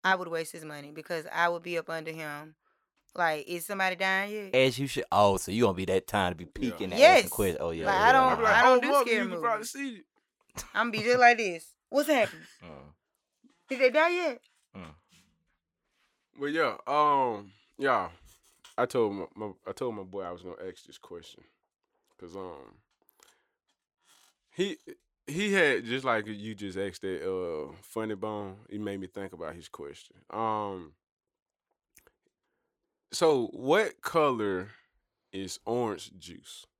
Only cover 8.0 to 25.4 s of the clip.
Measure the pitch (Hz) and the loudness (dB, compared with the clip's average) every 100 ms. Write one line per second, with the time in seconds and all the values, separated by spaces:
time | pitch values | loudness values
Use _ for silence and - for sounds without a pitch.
8 | 220 262 262 240 226 214 240 254 269 277 | 6 6 4 2 4 6 8 6 6 2
9 | 240 220 220 175 240 214 226 269 277 214 | 4 0 -2 -2 -2 -2 -6 -10 -10 -12
10 | - _ _ _ _ - - - 233 214 | -20 _ _ _ _ -16 -6 -2 0 0
11 | 214 247 240 233 208 165 - _ _ 269 | 2 6 6 6 0 -6 -12 _ _ -2
12 | 294 277 208 - - _ - 143 76 _ | 2 2 2 -4 -20 _ -18 -18 -20 _
13 | _ _ _ _ _ _ _ 262 254 294 | _ _ _ _ _ _ _ 2 2 4
14 | 330 349 330 - _ _ _ 107 82 76 | 2 0 -4 -6 _ _ _ -18 -18 -20
15 | _ _ _ _ _ _ _ _ _ _ | _ _ _ _ _ _ _ _ _ _
16 | _ _ _ - 143 160 143 104 - 147 | _ _ _ -8 -4 0 0 0 -2 2
17 | 147 139 127 107 101 _ _ - 135 117 | 4 4 2 -2 -10 _ _ -4 0 2
18 | 87 85 - _ _ _ - - 123 127 | 0 -10 -20 _ _ _ -12 -2 0 2
19 | 110 98 90 - 107 92 - 98 127 107 | 0 -2 -10 -10 -12 -12 -14 -8 -6 -8
20 | 95 98 90 87 90 - 92 87 - - | -10 -10 -10 -10 -14 -14 -14 -14 -20 -20
21 | - 85 85 - _ _ _ _ _ _ | -18 -18 -18 -20 _ _ _ _ _ _
22 | _ _ 87 92 92 73 58 50 _ _ | _ _ -16 -14 -12 -14 -20 _ _ _
23 | _ _ _ _ _ _ _ _ _ _ | _ _ _ _ _ _ _ _ _ _
24 | _ _ _ _ _ - 196 - - - | _ _ _ _ _ -6 -6 -6 -16 -20
25 | _ _ - 151 | _ _ -10 -4